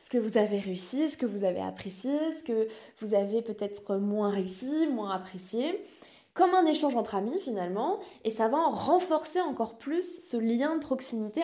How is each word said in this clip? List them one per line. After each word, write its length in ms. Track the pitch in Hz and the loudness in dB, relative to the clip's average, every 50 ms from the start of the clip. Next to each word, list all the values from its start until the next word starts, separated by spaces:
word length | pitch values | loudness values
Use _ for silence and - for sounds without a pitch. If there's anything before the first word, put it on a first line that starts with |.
ce 100 | - - | -6 -2
que 80 | - 247 | 0 0
vous 180 | 220 220 - | 2 4 4
avez 220 | 233 208 208 202 202 | 4 4 4 2 0
réussi, 500 | 196 196 185 180 - - - 262 311 302 | -2 -2 -4 -4 -4 -2 0 0 0 0
ce 80 | - | 0
que 80 | - 254 | -2 -2
vous 200 | 226 202 202 196 | -2 -2 0 0
avez 180 | 185 180 185 190 | 0 0 0 -2
apprécié, 480 | 185 185 - - 196 185 - - 254 285 294 311 320 311 311 | -4 -6 -8 -10 -10 -10 -6 -2 -2 0 0 0 -2 -2 -4
ce 60 | - | -4
que 240 | - 233 220 220 220 - - - - - - | -2 0 0 0 -2 -4 -10 -18 -20 -14 -10
vous 160 | 220 208 208 | -2 2 2
avez 260 | 202 196 196 208 233 | 2 4 2 0 0
peut-être 560 | 226 226 208 214 208 202 202 - - - 202 | 0 -2 -4 -4 -4 -6 -6 -8 -4 -2 0
moins 320 | 196 202 208 208 214 208 202 | 0 0 0 2 2 2 2
réussi, 600 | 196 196 185 185 185 - 247 262 294 311 330 302 | 2 0 -2 -2 -4 -6 -4 -2 0 2 2 2
moins 240 | 262 226 208 196 190 | 0 0 -2 -2 -4
apprécié, 680 | 185 185 - - 180 - - - 226 262 320 370 427 - - - - - - - - _ _ - | -4 -6 -8 -12 -12 -10 -6 -2 -2 0 0 -2 -4 -6 -10 -20 -20 -20 -20 -20 -20 _ _ 2
comme 200 | - 359 359 370 | 4 4 6 6
un 100 | 370 349 | 6 6
échange 320 | 311 302 - 302 285 247 | 6 4 4 2 2 2
entre 200 | 233 208 - - | 2 0 0 -2
amis 220 | 196 196 226 285 381 | -2 -2 -2 -2 -4
finalement, 580 | 381 269 226 196 180 175 185 202 240 320 392 427 - - - - - | -4 -4 -4 -2 -2 -2 -2 -2 0 0 -2 -2 -6 -10 -12 -6 -4
et 60 | 220 | -2
ça 180 | 220 214 220 220 | 0 2 2 2
va 80 | 247 | 4
en 140 | 302 330 302 | 4 2 2
renforcer 680 | 220 190 - 247 320 359 359 - 320 311 311 - - 359 | 2 0 2 4 4 4 4 4 0 0 0 0 0 0
encore 380 | 359 311 254 - 226 220 - - | 0 0 0 -2 -2 -4 -6 -8
plus 420 | - 277 302 349 359 - - - - - | -6 -4 -2 -2 -2 -4 -6 -12 -8 -4
ce 80 | - | -2
lien 400 | 233 220 226 233 233 277 302 320 | 0 2 2 2 2 2 0 0
de 40 | 320 | -2
proximité 640 | 294 - 262 262 - - - 226 214 214 214 302 | -2 -2 -2 -2 -4 -4 -4 -4 -4 -2 -2 -2